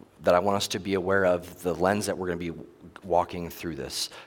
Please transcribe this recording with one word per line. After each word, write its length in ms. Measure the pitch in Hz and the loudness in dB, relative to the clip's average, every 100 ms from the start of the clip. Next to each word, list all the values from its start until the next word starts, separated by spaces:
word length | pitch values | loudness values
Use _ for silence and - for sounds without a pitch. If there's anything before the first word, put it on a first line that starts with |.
| - - | -20 -2
that 140 | 95 87 | 4 4
I 20 | |
want 200 | 101 101 | 4 0
us 100 | - | 0
to 100 | 107 | -4
be 160 | 92 | -2
aware 320 | 95 90 98 92 | 0 2 4 4
of 340 | 87 - - | 2 -2 -6
the 100 | 90 | -4
lens 320 | 80 92 104 101 | 2 2 2 0
that 100 | 90 | -4
we're 120 | 90 | -4
gonna 80 | 85 | -4
be 160 | 87 80 - - 85 - | -6 -8 -14 -20 -20 -14
walking 460 | 92 87 87 90 85 | 0 2 2 -4 -10
through 260 | - 87 | -8 -8
this, 360 | 71 64 - - - | -8 -8 -6 -8 -10